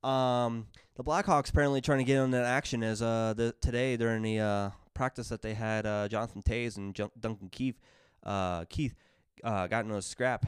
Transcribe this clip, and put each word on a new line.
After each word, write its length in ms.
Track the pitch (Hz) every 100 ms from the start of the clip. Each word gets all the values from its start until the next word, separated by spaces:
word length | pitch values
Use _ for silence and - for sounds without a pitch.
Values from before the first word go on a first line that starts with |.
| 131
Um, 640 | 131 127 123 120 117 110 - _
the 80 | -
Blackhawks 480 | 127 165 202 151 135
apparently 300 | - 143 139
trying 180 | 127 139
to 60 |
get 140 | 127 139
on 120 | 131
that 140 | 127
action 380 | 120 131 - 120
as, 200 | 113 107
uh, 320 | 117 113 113 110
the, 180 | 117 -
today 360 | 139 120 131 120
during 260 | 117 113
the, 160 | 110 110
uh, 300 | 107 101 101 - -
practice 340 | - 131 - 113
that 140 | 113
they 100 | 107
had, 300 | 107 110 110
uh, 220 | 107 104 104
Jonathan 340 | 107 113 -
Toews 340 | 104 117 117 101
and 180 | 101
Jun-, 160 | 98 104 117
Duncan 300 | 110 104 98
Keith, 280 | - 131 117 _ _ _ _
uh, 420 | - 98 92 87 87
Keith, 280 | - 139 - _ _ _ _
uh, 240 | 117 101 90
got 180 | 110
into 120 | 110 104
a 60 |
scrap 440 | 92 - 127 117